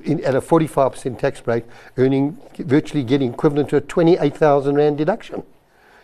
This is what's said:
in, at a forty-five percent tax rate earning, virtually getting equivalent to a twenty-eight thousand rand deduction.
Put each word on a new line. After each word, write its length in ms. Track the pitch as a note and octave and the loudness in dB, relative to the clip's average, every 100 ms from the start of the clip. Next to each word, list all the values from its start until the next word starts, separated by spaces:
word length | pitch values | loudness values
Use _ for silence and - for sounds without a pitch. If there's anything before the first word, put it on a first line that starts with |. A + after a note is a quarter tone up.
in, 200 | - D3+ - | -4 -2 0
at 100 | C3 | -2
a 60 | |
forty-five 520 | - E3 D#3 - C3 | 2 2 2 0 0
percent 260 | - C3+ A#2 | -2 -8 -4
tax 260 | C#3+ - - | -4 -4 -4
rate 200 | A#2 A#2 - - - | -4 -4 -14 -14 -2
earning, 400 | C3 C3+ C#3 - - - | 2 2 0 -4 -14 -14
virtually 460 | - C3+ D3+ D3+ | 0 0 0 -4
getting 280 | A#2 C#3 B2+ | 0 0 0
equivalent 380 | A#2+ D#3+ C#3+ C#3 | 0 0 0 0
to 80 | D3 | -2
a 40 | |
twenty-eight 540 | - - E3 F3 D3 - | -2 0 4 4 2 2
thousand 400 | D#3 C#3+ C#3 C#3+ | 2 4 2 2
rand 220 | D3 D3 | 2 2
deduction. 460 | D#3 A3 - G#2 - _ _ _ _ _ | -2 -4 -6 -14 -14 _ _ _ _ _